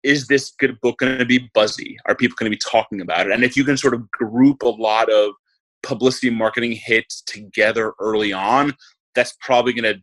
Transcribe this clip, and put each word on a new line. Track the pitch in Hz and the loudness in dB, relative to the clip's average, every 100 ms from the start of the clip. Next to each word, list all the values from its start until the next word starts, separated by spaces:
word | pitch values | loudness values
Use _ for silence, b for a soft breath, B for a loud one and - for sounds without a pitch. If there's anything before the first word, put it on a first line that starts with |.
is | 139 143 123 | 0 0 2
this | 139 - - | 0 0 -4
good | 135 117 | -4 0
book | 120 - | -4 0
gonna | 131 131 120 | -4 -2 0
be | 127 123 | 0 0
buzzy? | 110 107 - - - - | 0 0 -2 -14 -8 -4
Are | |
people | 104 123 - | 0 0 -2
gonna | 107 | -4
be | 104 | -4
talking | - 113 107 101 | 0 0 0 -10
about | 87 85 98 | -4 -2 0
it? | |
And | 113 | 0
if | 123 135 | 0 0
you | |
can | 139 135 | 0 0
sort | 139 | 0
of | 120 110 | -2 -6
group | - 113 117 135 135 | -6 -4 4 4 4
a | 123 | -2
lot | 107 110 110 113 | 0 0 2 4
of | 107 104 98 _ _ _ _ | 4 2 -4 _ _ _ _
publicity | - 120 127 127 127 | -10 0 0 2 -2
marketing | 113 110 120 120 | 0 -2 -2 -4
hits | 110 - 113 - - | -6 -2 -2 -2 -16
together | - 104 104 110 107 113 110 - | -14 -16 -10 0 0 0 -4 -4
early | 107 107 107 | -2 0 -2
on, | 95 101 131 143 135 b b _ - | -2 0 2 0 -4 b b _ -2
that's | 123 - | -2 -6
probably | - 123 120 | 0 2 2
gonna | 117 113 101 | -2 -2 -4